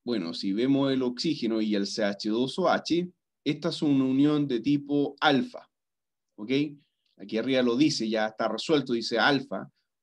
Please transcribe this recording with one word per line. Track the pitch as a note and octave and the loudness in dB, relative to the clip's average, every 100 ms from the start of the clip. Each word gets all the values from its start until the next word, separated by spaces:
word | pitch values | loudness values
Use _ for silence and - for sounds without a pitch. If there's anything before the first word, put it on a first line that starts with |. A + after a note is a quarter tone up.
bueno, | A#2+ A2+ E2 | -4 -4 -4
si | E2+ G2 | -6 -4
vemos | G2+ C3 C3+ C#3 | 0 2 2 2
el | C3 | 0
oxígeno | B2+ B2 E3+ D3 A2+ A2 | -2 -2 -4 -2 -2 0
y | A2 G#2 | 0 0
el | G2+ | -2
C | - | -2
H | G2+ G2+ G#2+ | -2 -2 -2
dos | A2+ B2+ - | -2 -2 0
O | E3+ | 0
H, | G#2 - E3+ F3+ _ _ _ C#3 | 0 0 -2 -2 _ _ _ -6
esta | D3+ E3+ | -4 -4
es | D3 | -2
una | D3+ C3+ C3 | 2 2 2
unión | C3+ D3 D3+ C#3+ | 4 4 2 0
de | A#2+ | -2
tipo | B2+ C#3+ C#3+ C#3+ C#3+ - | 0 0 0 0 0 2
alfa, | D3+ C3+ B2 - - _ _ _ _ _ _ - | 4 4 0 -8 -20 _ _ _ _ _ _ -14
¿ok? | G#2+ C#3 D3+ C#3+ _ _ _ - | -4 -2 -2 -8 _ _ _ -20
Aquí | G#2 G#2+ | -8 -4
arriba | A#2+ C3 | 0 2
lo | B2 A#2+ | 2 4
dice, | D3+ - A2 | 2 2 -2
ya | A2 G#2+ | 0 -2
está | - A2+ | -2 -2
resuelto, | A2 - D3+ B2 | -2 0 0 0
dice | A#2 G#2 A2+ | -4 -2 2
alfa, | B2 C#3 - F#2+ C3+ _ _ _ | 2 2 -2 -10 -12 _ _ _